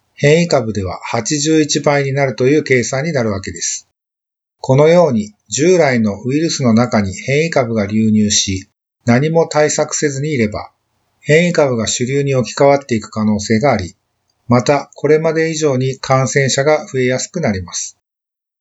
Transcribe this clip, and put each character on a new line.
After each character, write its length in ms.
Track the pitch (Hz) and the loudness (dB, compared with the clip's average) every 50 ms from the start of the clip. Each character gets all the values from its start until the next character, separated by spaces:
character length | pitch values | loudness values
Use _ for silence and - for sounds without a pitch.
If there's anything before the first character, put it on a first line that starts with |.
| _ _ _ | _ _ _
変 280 | - - 147 151 170 170 | 0 2 4 4 4 2
異 40 | 165 | 2
株 240 | 160 139 117 110 | 0 0 0 -2
で 120 | 104 104 95 | -4 -4 -6
は 160 | 90 87 95 | -6 -8 -10
八 380 | - - - 117 110 - 151 147 | -8 -6 -6 -6 -4 -4 -4 -2
十 200 | 147 156 160 156 | 0 2 2 2
一 200 | 151 147 - 151 | 2 0 -2 -2
倍 240 | 147 151 143 143 139 | 0 0 0 0 0
に 80 | 135 | -2
な 120 | 135 143 143 | -2 0 -2
る 120 | 135 117 | -2 0
と 100 | - 127 | 0 2
い 100 | 131 147 | 2 2
う 60 | 156 | 2
計 220 | 143 - 131 123 113 | 2 2 0 0 0
算 180 | - - 131 | 0 -4 -4
に 100 | 147 170 | -4 -4
な 120 | 156 131 117 | -2 -2 -2
る 80 | 110 | -2
わ 80 | 98 98 | -4 -4
け 100 | 95 - | -8 -10
で 100 | 87 85 | -10 -8
す。 280 | - - - - - _ _ _ _ _ _ _ _ _ _ _ _ _ _ _ | -8 -8 -8 -8 -12 _ _ _ _ _ _ _ _ _ _ _ _ _ _ _
こ 180 | - - 131 | -2 0 2
の 100 | 135 151 | 4 4
よ 220 | 160 170 180 170 151 | 6 6 6 4 4
う 40 | |
に、 220 | 127 107 104 - - _ _ - | 2 0 -2 -4 -10 _ _ -8
従 280 | - 123 147 175 185 | -4 0 2 2 4
来 220 | 170 156 135 127 117 | 4 4 2 2 0
の 240 | 110 104 98 98 - | 0 -2 -2 -4 -4
ウ 120 | 123 135 | -4 -2
イ 40 | 151 | -2
ル 100 | 165 156 | -2 -4
ス 120 | - - | -4 0
の 100 | 135 120 | 2 2
中 280 | 110 113 123 120 - 110 | 4 4 2 2 0 0
に 120 | 101 95 | -2 -2
変 340 | 92 - - - 139 147 160 | -6 -8 -6 -2 -2 0 0
異 40 | 165 | 0
株 240 | 165 147 127 117 117 | 0 0 0 0 -2
が 120 | 110 98 | -4 -2
流 240 | 98 107 110 110 110 | -2 0 0 2 2
入 200 | 107 107 107 104 | 2 2 2 2
し、 380 | 98 - - 101 95 95 - _ _ _ _ _ _ _ _ | 0 0 -2 -2 -4 -6 -8 _ _ _ _ _ _ _ _
何 260 | 120 117 127 147 160 | 0 2 2 2 2
も 180 | 165 165 160 160 | 2 2 0 2
対 200 | - 151 151 147 | 2 2 2 2
策 280 | - - 151 151 - | 0 -2 -2 -2 -2
せ 120 | - 160 147 | -4 -4 -4
ず 140 | 139 135 | -2 -4
に 100 | 139 156 | -4 -4
い 40 | 151 | -2
れ 100 | 123 110 | 0 -2
ば、 240 | 104 101 - - - _ _ _ _ _ _ _ _ _ _ | -2 -2 -6 -12 -14 _ _ _ _ _ _ _ _ _ _
変 300 | - - 147 165 175 175 | 0 2 2 4 4 2
異 40 | |
株 240 | 165 - 147 135 123 | 2 2 2 2 0
が 120 | 113 107 104 | -2 -2 -4
主 180 | - - 123 | -2 -4 -2
流 160 | 120 139 143 | -2 -2 -2
に 140 | 139 139 135 | 0 0 0
置 180 | 127 113 - - | -2 -2 -2 0
き 20 | |
換 80 | - 143 | 2 4
わ 120 | 139 143 139 | 4 4 2
っ 80 | 139 | 0
て 80 | - 117 | -2 -4
い 60 | 107 | -4
く 100 | - - | -4 -6
可 140 | - 110 107 | -6 -2 0
能 160 | 107 107 101 | 0 0 -2
性 180 | - - 113 110 | 0 0 0 2
が 140 | 127 143 | 2 2
あ 40 | 120 | 0
り、 200 | 98 92 85 - _ _ _ _ _ _ _ _ _ _ | 0 -4 -8 -12 _ _ _ _ _ _ _ _ _ _
ま 160 | - 120 123 | 0 0 2
た、 280 | 117 - 143 139 - - _ | 2 2 0 0 -2 -6 _
こ 140 | - - 143 | -4 2 2
れ 100 | 156 156 | 2 2
ま 140 | 160 165 | 2 0
で 180 | 156 160 160 160 | 0 0 -2 -2
以 60 | 160 | -2
上 200 | 151 156 147 131 | -2 -2 0 0
に 220 | 127 131 131 135 - | 0 -2 -2 -4 -6
感 300 | - - 131 131 131 120 | -2 0 0 0 0 0
染 200 | - 147 139 127 | 0 0 0 0
者 140 | - 139 | 0 0
が 240 | 135 151 151 147 117 | 2 2 0 0 -2
増 140 | - - 131 | -4 -4 -2
え 60 | 127 | -2
や 120 | 123 127 127 | 0 -2 -2
す 80 | - | -6
く 140 | - - 180 | -6 -6 -4
な 100 | 156 123 | -4 -2
り 100 | 101 95 | -4 -4
ま 120 | 87 87 | -6 -8
す。 260 | - - - - - _ _ _ _ _ _ _ _ _ _ _ _ _ | -10 -10 -10 -12 -14 _ _ _ _ _ _ _ _ _ _ _ _ _